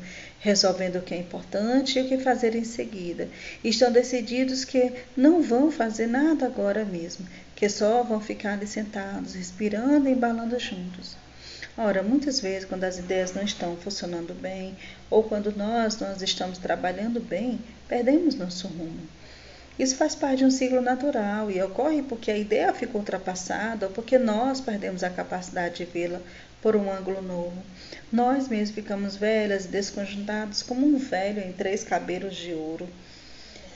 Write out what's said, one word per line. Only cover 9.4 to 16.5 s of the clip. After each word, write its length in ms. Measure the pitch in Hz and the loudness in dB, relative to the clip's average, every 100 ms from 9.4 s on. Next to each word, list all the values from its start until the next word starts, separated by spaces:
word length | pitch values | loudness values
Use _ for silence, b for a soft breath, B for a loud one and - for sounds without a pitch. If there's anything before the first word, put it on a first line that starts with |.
| 180 - 214 208 254 294 269 | -10 -2 -2 2 4 6 6
e 40 | |
embalando 460 | 247 233 226 226 240 | 4 2 0 -2 -2
juntos. 560 | - 185 180 - - - - B B B B | -4 -6 -8 -10 -14 -16 -20 B B B B
Ora, 280 | - 220 190 | -2 0 2
muitas 360 | 196 277 285 262 | 4 2 2 -2
vezes, 300 | 190 190 190 | -2 -4 -4
quando 160 | 185 | -2
as 140 | 185 180 | -2 -2
ideias 340 | 180 185 180 | -2 0 0
não 100 | 190 | -2
estão 320 | 202 - 175 170 | -4 -2 -4 -6
funcionando 560 | 202 196 180 170 170 | -6 -6 -6 -6 -6
bem, 420 | 180 185 190 190 190 B B B | -8 -8 -8 -10 -12 B B B
ou 140 | 214 | 4
quando 340 | 220 214 214 202 | 4 2 -2 -2
nós 420 | 202 233 220 208 | 0 2 0 -2
não 100 | 190 | -6
as 120 | 185 | -4
estamos 380 | 185 - 185 | -4 -2 -4